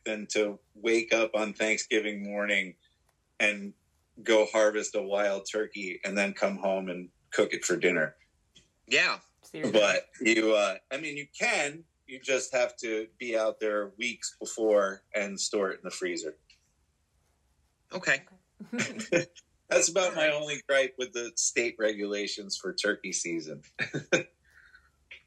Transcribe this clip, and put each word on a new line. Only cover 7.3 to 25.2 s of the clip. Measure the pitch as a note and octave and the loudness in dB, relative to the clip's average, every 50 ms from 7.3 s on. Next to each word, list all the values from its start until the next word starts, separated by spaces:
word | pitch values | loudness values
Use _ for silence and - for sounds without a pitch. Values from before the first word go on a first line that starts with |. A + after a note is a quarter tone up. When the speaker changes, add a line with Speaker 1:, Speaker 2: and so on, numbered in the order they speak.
Speaker 1:
cook | - - E2+ - - | 2 2 2 2 2
it | - - | -2 0
for | - F2+ E2+ | 0 0 2
dinner. | F#2 F2+ F2 E2 D2+ D2 - _ _ _ _ _ _ _ _ - _ _ _ _ _ - | 2 2 4 2 0 -2 -4 _ _ _ _ _ _ _ _ -20 _ _ _ _ _ 0
Speaker 2:
Yeah. | B2 D3+ F3+ E3 G#2+ F#2 - _ _ _ _ | 2 2 2 2 0 -4 -8 _ _ _ _
Speaker 3:
Seriously. | - - D#3+ D3+ A2+ G2 A2 | -16 -10 -6 -4 2 4 6
Speaker 1:
But | G#2 G2 F#2 - - _ - - | 6 6 4 2 -2 _ -8 0
you, | B2+ A2+ A2+ A2 A2 A2 G#2+ | 2 4 4 4 6 4 6
uh, | G#2 G2+ F#2+ F#2+ F#2+ _ - | 6 4 4 0 -4 _ -10
I | C3 C#3+ | -8 -8
mean, | D#3+ D3+ C#3+ D3 | -6 -8 -8 -8
you | C#3+ - - - | -12 -12 -6 -2
can, | G3+ A#3+ A3 F3 D3 C#3+ D3 E3 E3 _ _ _ _ | -2 0 2 0 0 -2 -4 -10 -18 _ _ _ _
you | - B2+ C3 | -18 -16 -10
just | - C3+ C3 B2+ - - - | -4 -2 -2 -2 -2 -2 0
have | B2 B2 A#2+ - - | 0 0 0 -2 -6
to | A#2+ A2+ A2 A2 A2 - _ - | -6 -4 -4 -4 -4 -6 _ -12
be | B2+ A#2+ A2+ A2 | -8 -2 0 0
out | A2 A2 G#2 - | 0 0 -2 -2
there | A2 G#2+ G#2 G#2 G2+ G2 G2 G#2+ | -2 -2 -2 -2 -4 -4 -8 -6
weeks | A#2+ A#2+ A2+ - - - - - | -6 -6 -6 -6 -10 -12 -10 -10
before | G#2+ - - - A2+ A2 G#2 G2+ G2 F#2+ G2 - _ _ - | -12 -10 -4 0 2 4 6 4 4 2 -2 -6 _ _ -4
and | G#2+ G2+ G2+ G2 F#2 | -4 -4 -4 -4 -6
store | - - - G#2 G2 F#2+ | -6 -2 0 0 0 -2
it | - - | -4 -6
in | - | -10
the | F2+ | -12
freezer. | - - F#2 F2+ F2 D#2+ D#2+ D#2 - _ _ _ - _ _ _ _ _ _ _ _ _ _ _ _ _ _ _ _ _ _ _ _ _ _ _ _ _ _ - - | -8 -6 -4 -4 -4 -4 -6 -8 -10 _ _ _ -20 _ _ _ _ _ _ _ _ _ _ _ _ _ _ _ _ _ _ _ _ _ _ _ _ _ _ -10 -10
Speaker 2:
Okay. | F#3 F3+ D#3+ C#3 C3+ - - - _ _ _ _ - G#3 - - | -4 0 0 0 0 0 -10 -20 _ _ _ _ -20 -16 -10 -6
Speaker 3:
Okay. | A#3+ - - A3+ A3 A3 - F3 E3+ - - - - _ _ | -6 -6 -6 -6 -10 -4 0 0 0 0 -2 -10 -20 _ _
<laughs> | _ _ _ - | _ _ _ 2
Speaker 1:
That's | D3+ - - E3 | 2 4 4 4
about | E3 F#3+ F#3 F3+ D#3+ | 2 2 0 0 0
my | D#3+ D#3 D#3 | 0 0 2
Speaker 2:
All | D3 | 2
right. | D3+ | 0
Speaker 1:
only | D3+ D3 D3 C#3 - - | -2 -4 -6 -6 -2 2
gripe | C#3 C3+ C3+ B2+ - - | 4 4 4 2 0 -6
with | B2+ B2 - | -8 -6 -4
the | A#2+ A#2+ A#2 - | -6 -6 -4 -4
state | - - - - B2 A#2 A#2 A2 - | -2 -2 0 0 0 0 0 -2 0
regulations | G#2+ G#2+ G#2+ G2+ G2+ G2+ G2+ G#2 G#2 G2 - G#2+ G2+ G2 - - | 0 0 0 0 -4 -4 -2 -4 -4 -4 -6 -8 -8 -10 -10 -8
for | - F#2 F#2 | -6 -8 -6
turkey | - - G#2 G2 - - F#2+ F2 | -2 0 0 0 -2 -4 -6 -6
season. | - - F2 E2+ E2 D2+ D#2 D2 D2 - - | -4 -4 -4 -4 -6 -6 -8 -12 -14 -16 -18
<laughs> | _ - - - - D3+ - - - E3+ - - _ _ _ _ _ - - - _ - _ _ _ _ _ - - - | _ -8 -8 -6 -6 -8 -4 0 0 0 0 -2 _ _ _ _ _ -20 -20 -20 _ -20 _ _ _ _ _ -20 -20 -20